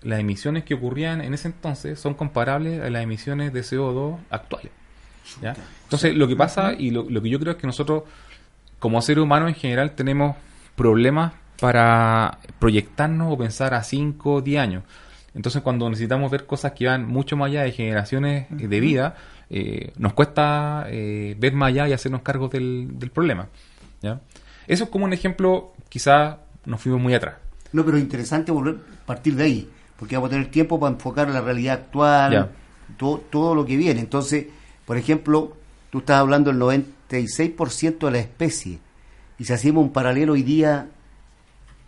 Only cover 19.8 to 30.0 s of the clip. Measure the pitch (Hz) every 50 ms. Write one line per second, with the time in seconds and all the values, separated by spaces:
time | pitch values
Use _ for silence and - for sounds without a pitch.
19.8 | - - - - 113 101 - - 147 - - 156 151 147 147 147 147 147 151 151
20.8 | - - 113 113 107 104 104 104 104 104 104 104 120 131 135 143 139 131 127 139
21.8 | 147 147 135 127 - 131 131 123 - 143 135 135 135 127 135 131 127 127 127 123
22.8 | 127 131 131 127 123 123 - 156 175 165 117 87 101 - - - - - - -
23.8 | - - - - - 104 117 135 - - - - - - - - - - 175 180
24.8 | 226 - - 196 196 190 185 175 - 190 185 - 190 185 185 180 - - - -
25.8 | - - - 123 - 143 143 147 147 156 156 - - - - - - 131 120 110
26.8 | - 127 127 123 123 123 123 117 - - - - - - - - - - - 156
27.8 | 160 156 147 147 135 - 143 120 120 - 156 156 160 170 165 143 131 151 156 -
28.8 | - - - - - - 123 - - 156 139 131 151 156 123 107 - - - -
29.8 | - - - -